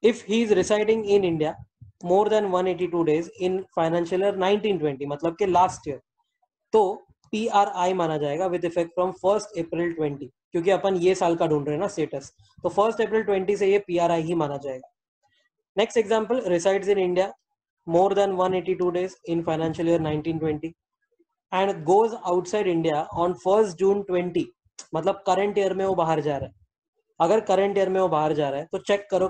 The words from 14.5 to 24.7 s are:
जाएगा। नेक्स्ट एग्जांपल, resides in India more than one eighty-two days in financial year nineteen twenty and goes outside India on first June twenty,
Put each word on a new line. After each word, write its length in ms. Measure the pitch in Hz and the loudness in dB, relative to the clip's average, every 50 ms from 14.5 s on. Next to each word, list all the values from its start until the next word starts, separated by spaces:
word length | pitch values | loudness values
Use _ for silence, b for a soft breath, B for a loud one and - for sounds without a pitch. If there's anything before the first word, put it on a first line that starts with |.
| 143 135 139 | -4 -6 -8
जाएगा। 300 | 135 131 131 - - _ _ _ _ _ _ _ _ _ _ _ _ _ _ _ _ - | -10 -10 -10 -14 -20 _ _ _ _ _ _ _ _ _ _ _ _ _ _ _ _ -2
नेक्स्ट 220 | 190 226 226 - 233 | -2 0 0 0 0
एग्जांपल, 420 | 214 196 220 220 214 - 240 262 226 180 175 | 0 2 0 0 0 0 -2 -2 0 0 0
resides 380 | 170 170 196 196 196 185 196 202 | 0 2 2 0 0 2 0 0
in 120 | 196 185 180 | 2 0 0
India 240 | 180 180 190 202 - _ _ _ _ _ _ _ _ _ - | 0 0 0 -2 -4 _ _ _ _ _ _ _ _ _ -4
more 240 | 170 165 175 190 196 190 202 | 0 2 4 4 4 4 2
than 180 | 196 196 185 180 185 | 2 2 2 0 0
one 180 | 185 185 180 | 0 0 -2
eighty-two 320 | 170 185 185 180 180 180 170 180 | -2 -2 -2 -2 -2 -2 -2 -2
days 220 | 185 185 - - - 170 165 | -4 -6 -8 -10 -8 -4 -4
in 100 | 170 165 170 | -4 -2 -2
financial 420 | 160 160 160 160 156 180 165 165 | -2 -2 -2 -4 -2 -2 0 2
year 140 | 170 165 160 151 | 2 2 0 -2
nineteen 300 | 151 151 151 165 160 156 160 | -4 -4 -4 -4 -4 -4 -2
twenty 300 | 156 151 147 160 165 - _ _ _ _ _ _ _ _ _ _ _ _ _ _ _ | -4 -4 -4 -6 -10 -12 _ _ _ _ _ _ _ _ _ _ _ _ _ _ _
and 320 | 185 185 196 202 185 165 151 | -2 0 0 0 -2 -2 2
goes 280 | 160 190 214 233 220 226 - - 180 | 4 4 4 4 2 0 -4 -4 -2
outside 360 | 180 180 180 - 220 208 202 185 | 0 0 0 -2 -2 -2 0 0
India 280 | 170 165 165 160 147 151 160 - - 165 | 0 0 0 0 0 -2 -2 -4 -2 -2
on 100 | 170 180 180 - - | 0 0 -2 -2 0
first 340 | 185 202 220 220 190 165 160 | 2 4 4 2 2 0 0
June 240 | 190 196 202 202 196 185 | 2 2 2 0 -2 -2
twenty, 340 | 180 180 180 180 170 165 127 - - _ _ _ | -2 -2 -2 -2 -2 -4 -4 -4 -8 _ _ _